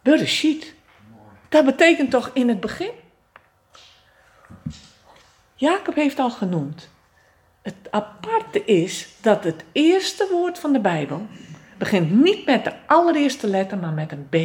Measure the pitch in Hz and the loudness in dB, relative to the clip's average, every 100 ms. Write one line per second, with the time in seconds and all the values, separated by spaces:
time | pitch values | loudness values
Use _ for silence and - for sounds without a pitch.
0 | 247 302 156 - 311 294 - - _ _ | 4 2 2 0 0 -2 -10 -20 _ _
1 | - - - - _ 302 269 269 330 330 | -20 -20 -20 -20 _ 2 2 4 4 4
2 | 277 254 - 269 240 208 214 - 381 - | 0 -2 -2 -2 0 0 -4 -8 -10 -10
3 | _ _ _ - _ _ _ - - _ | _ _ _ -20 _ _ _ -20 -20 _
4 | _ _ _ _ _ - - - - _ | _ _ _ _ _ -14 -14 -14 -20 _
5 | _ - _ _ _ _ 277 392 - 294 | _ -20 _ _ _ _ -2 0 -2 -2
6 | 294 277 254 247 185 175 143 156 - _ | -2 0 -4 -2 -4 -4 -4 -12 -20 _
7 | _ _ _ _ _ _ 202 - - 208 | _ _ _ _ _ _ -16 -16 -6 -6
8 | - - 427 453 - 415 - 190 165 - | -6 -14 -4 -4 -2 -4 2 2 2 -8
9 | - - 226 208 170 160 - - 311 381 | -14 -4 0 0 -2 -8 -6 2 4 2
10 | 381 - 381 349 349 349 294 269 196 165 | 0 -4 -2 -2 -2 -4 0 2 2 -2
11 | 143 147 214 - - - - - - 202 | -4 -8 -10 -18 -20 -20 -20 -8 0 2
12 | 156 208 330 415 - 240 - - - 311 | 4 6 4 2 0 0 0 -10 2 4
13 | 339 311 285 - 214 196 196 202 170 156 | 4 2 0 -2 -2 -2 -2 -6 -6 -6
14 | 156 143 139 165 | -6 -10 -4 -2